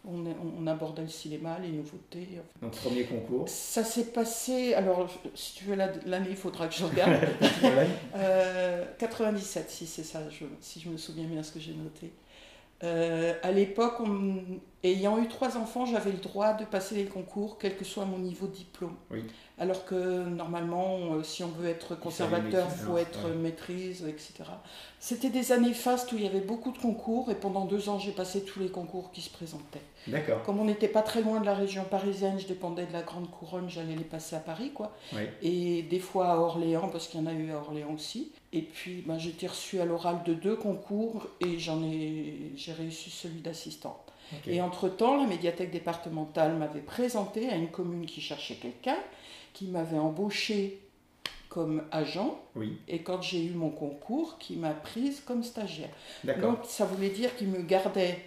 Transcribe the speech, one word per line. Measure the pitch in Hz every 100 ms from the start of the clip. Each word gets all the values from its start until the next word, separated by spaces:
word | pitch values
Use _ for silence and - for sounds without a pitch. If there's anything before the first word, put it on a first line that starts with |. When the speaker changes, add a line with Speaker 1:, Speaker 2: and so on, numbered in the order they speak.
Speaker 1:
On, | 202 175 170 160 170 165
on | 160
abordait | 156 156 156
le | 160
cinéma, | - 156 151 165 165
les | 185
nouveautés, | 156 147 185 - 175 180
en | 180
fait. | - - 117
Speaker 2:
Donc, |
premier | - 131 123
concours. | 120 120 110 123 -
Speaker 1:
Ça | - - -
s'est | 226 240 226
passé, | 233 226 - - 254 247
alors, | 233 190 180 175 - - -
si | -
tu | - 196
veux | 196
la, | 190 190 -
l'année, | 185 190
il | 190
faudra | 180 - 165
que |
je | - 175
regarde. | 165 185
Speaker 2:
<laughs> | 156 160 -
Pas | 240
de | -
problème. | 254 135 165 180 - 196
Speaker 1:
Euh, | 190 190 185 185 180 175 180 -
quatre-vingt-dix-sept, | 226 - 214 208 190 180 156
si | - 165
c'est | -
ça, | 160 160 156
je, | 147 147 151
si | - -
je | 165
me | 160
souviens | - 160 160
bien | 160
ce | 156
que | 165
j'ai | 156
noté. | 156 156 - 170 - - - - - - _
Euh, | 170 165 165 165 165 165
à | 170
l'époque, | 196 196 214 233 233
on, | 220 202 196 190 180 185 - -
ayant | 180 190 196 220
eu | 233
trois | - 254 233
enfants, | 220 247 247
j'avais | 226 196
le | 190
droit | 190 196 214
de | 214
passer | 214 190 185 208
les | 196
concours, | 190 185 - 208 -
quel | 202 196
que |
soit | 190 - 196
mon | 185
niveau | 185 170 190
de |
diplôme. | - - - 175 170 -
Speaker 2:
Oui. | - 113 - - -
Speaker 1:
Alors | 175 185
que, | - 185 185 180 180
normalement, | 170 165 170 170 175 185 185 170 156
euh, |
si | 156 -
on | 175
veut | 160 175
être | 165 -
Speaker 2:
Il |
fallait | 165
Speaker 1:
conservateur, | 175 165 165 - 214 190 180
Speaker 2:
une |
Speaker 1:
faut | 180 208 170
Speaker 2:
équivalence, |
Speaker 1:
être | 170 - 165
Speaker 2:
ouais. | 165
Speaker 1:
maîtrise, | 165 165 - 180 185 180 160
et | 151
cetera. | - - 165 175 - - - -
C'était | - 240 262
des | 247 240
années | 247 240
fastes | 233 247 247 247
où | 226
il |
y | 202
avait | 190
beaucoup | 190 226 262
de | 240
concours, | 240 208 - 226 247
et | 196
pendant | 196 190 185
deux | 202 202
ans, | 202
j'ai | 190
passé | 190 185 202
tous | 196 -
les | 185
concours | 185 170 185 170
qui | -
se | 160
présentaient. | - 165 160 147 143 - - -
Speaker 2:
D'accord. | 127 - 139
Speaker 1:
Comme | - 202
on | 214
n'était | 208 208
pas | 220
très | 214 233
loin | 220 220
de | 202
la | 196
région | 196 190
parisienne, | 190 196 202 185 190 196
je | 185
dépendais | 185 180 170 175
de |
la | 170
Grande | 165 180 170
Couronne, | - 165 180 180
j'allais | 165 160 160
les | 160
passer | 160 - 160
à |
Paris, | 160 165 262
quoi. | - 214 - -
Speaker 2:
Oui. | 107 107 -
Speaker 1:
Et | 165 180 175 175
des | 160 180
fois | 185 190 180
à | 170
Orléans, | 170 170 165 160 -
parce | 170 -
qu'il | 170
y |
en | 160
a |
eu | 165 160
à | 151
Orléans | 147 151 151
aussi. | 151 - 220 320 - _
Et | 165
puis, | 160 - - 180 160
ben, | 160
j'ai | 165
été | 170 180
reçue | - - 196
à | 175
l'oral | 170 175 175 170
de |
deux | 165 190 220
concours, | 220 175 - 202 226 226 - -
et | 180 170
j'en | 165 160
ai, | 160 156 156 156 151 151 151 139
j'ai | -
réussi | 165 165 160 -
celui | - 175 165
d'assistante. | 160 160 - - - - - - -
Speaker 2:
Ok. | 151 -
Speaker 1:
Et | 175
entre-temps, | 180 175 190 185 233 285
la | 269
médiathèque | 170 170 170 180
départementale | 170 165 165 - 160 151 165 160 160
m'avait | 151 -
présenté | - - 247 233 196 - 247
à | 196
une | 165
commune | 165 180 175 160
qui | -
cherchait | - 147 - 113
quelqu'un, | - - - 320 392 - - - -
qui | - 190
m'avait | 180 165 156
embauché | 156 156 208 202 - 208 196 - - _ _ _ - - -
comme | - 165 156 151
agent. | 160 147 170 233 - - -
Speaker 2:
Oui. | 110 - -
Speaker 1:
Et | 170
quand | 165 180
j'ai | 170 180
eu | 165
mon | 175 160
concours, | 151 147 143 - 254 330 -
qui | - 170
m'a | 160
prise | 151 - 226 269 277 -
comme | 247
stagiaire. | 233 - 202 156 156 - - -
Speaker 2:
D'accord. | 123 139 214
Speaker 1:
Donc, | 233 -
ça | - 196
voulait | 190 196
dire | 196 247 240
qu'ils | 196
me | 185
gardaient | 165 190 196 196 180 175